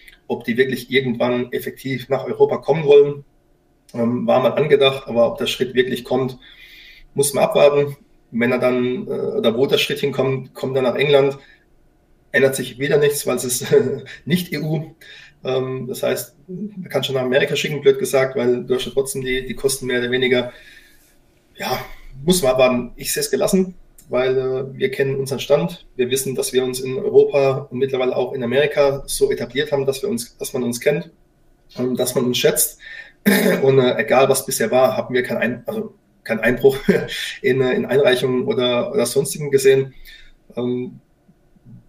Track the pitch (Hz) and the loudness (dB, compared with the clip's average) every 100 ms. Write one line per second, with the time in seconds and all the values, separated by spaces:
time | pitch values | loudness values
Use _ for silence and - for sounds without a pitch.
0 | - - - 117 - 117 131 - - 131 | -20 -18 -8 -6 -2 0 0 -2 -2 -2
1 | 131 117 123 123 123 143 135 - 135 127 | 0 0 -2 -2 -4 -6 -8 -10 -8 -8
2 | - 135 127 110 143 123 - 151 147 143 | -4 -4 -4 2 2 2 -2 0 6 8
3 | 143 143 - _ _ _ _ _ _ 120 | 8 2 -12 _ _ _ _ _ _ -4
4 | 117 123 113 123 123 117 147 143 135 - | -2 0 2 2 2 2 2 4 4 0
5 | - 117 117 - 135 - 131 120 127 - | -2 2 2 2 -4 -2 0 0 0 -2
6 | - 127 131 - - - - - - - | -4 -2 -2 -6 -18 -20 -20 -20 -20 -20
7 | - 139 139 - 160 - 147 143 139 - | -8 -2 -2 2 2 6 6 6 0 -4
8 | _ _ _ 113 120 123 127 123 123 127 | _ _ _ -2 0 2 0 0 0 -4
9 | - - - - - 113 - 151 - 143 | -6 -6 -4 -2 0 2 2 2 0 -2
10 | 143 131 135 135 - - 131 135 127 117 | -4 -2 -2 -4 -8 -10 -4 -2 0 0
11 | 143 143 139 139 - _ _ _ _ _ | 4 4 4 0 -12 _ _ _ _ _
12 | _ _ _ 139 135 135 123 117 139 151 | _ _ _ 2 2 0 -6 -6 0 2
13 | 147 143 - 123 127 120 - 143 120 - | 2 0 -4 -4 -4 -6 2 2 2 -2
14 | - - - 180 - 147 151 156 - - | -10 -14 -4 -2 -2 -6 -4 -4 -6 -14
15 | - - - _ 131 131 131 131 135 - | -20 -20 -20 _ -6 -4 -4 -6 -8 -6
16 | 147 - - _ - 180 208 - 170 143 | -4 -4 -6 _ -16 -12 -10 -10 -6 -4
17 | 127 135 127 127 - 143 156 147 135 135 | -2 -2 0 2 0 -2 -4 2 4 4
18 | 131 139 131 139 120 123 - 123 123 135 | 2 0 0 0 0 0 0 -4 -2 -4
19 | 135 139 127 127 120 - 139 - 127 123 | -4 -4 -4 -4 -6 -4 -2 -2 -2 -2
20 | 123 127 127 123 120 - - - - _ | -2 0 2 2 0 -8 -20 -20 -20 _
21 | _ _ _ _ _ - - - - - | _ _ _ _ _ -10 -6 -6 -8 -16
22 | - 131 143 180 131 - 127 120 120 - | -18 -4 0 2 2 4 4 2 -4 -10
23 | 139 - 143 127 - 190 185 - - - | -6 -4 -2 -2 2 2 0 -4 -20 -20
24 | - 123 131 131 131 131 - - 131 - | -6 -2 0 0 -2 -4 -6 -4 -4 -2
25 | 135 135 131 123 - 147 170 - - - | -2 -2 -4 -6 0 2 2 -6 -10 -4
26 | - 135 - 127 135 127 127 127 131 131 | -2 -2 -2 -4 -2 0 0 -2 -6 -6
27 | - 127 143 147 135 131 - 123 135 131 | 2 4 6 4 2 0 -4 -4 -2 0
28 | 127 127 127 135 120 127 147 156 139 139 | -2 -2 -4 -4 -2 2 2 2 2 0
29 | - - - 131 117 135 151 139 135 135 | -6 -2 0 0 -4 -4 -2 0 0 -2
30 | 135 117 - - - 135 120 120 - 160 | -4 -4 -6 -12 -8 -4 -4 -2 0 0
31 | 170 - _ _ _ _ _ - 123 123 | -4 -16 _ _ _ _ _ -6 -4 -2
32 | 127 143 123 123 151 - - - - - | -2 -2 -2 0 0 2 -2 -6 -18 -20
33 | - _ - - - - 135 135 123 120 | -20 _ 2 4 4 2 4 4 4 2
34 | 110 123 135 135 - - 110 127 127 - | 2 4 4 2 -2 -2 0 4 4 2
35 | - 123 123 113 120 123 - 110 - - | -2 -2 -2 -2 -2 -4 -8 -8 -8 -12
36 | _ _ - 113 120 123 139 135 - 190 | _ _ -6 -2 0 4 4 4 2 0
37 | - - - - 131 127 127 - 120 131 | -2 -8 -10 -4 0 0 0 0 0 2
38 | 139 127 135 127 131 135 123 120 117 139 | 4 2 0 -2 -2 -2 0 0 -2 -2
39 | 120 139 135 - 147 135 135 135 135 - | 0 0 -2 -4 -2 2 6 4 2 -6
40 | - - - _ _ - 123 123 127 131 | -20 -20 -20 _ _ -6 -4 -4 -6 -12
41 | _ _ _ _ _ _ - - | _ _ _ _ _ _ -20 -20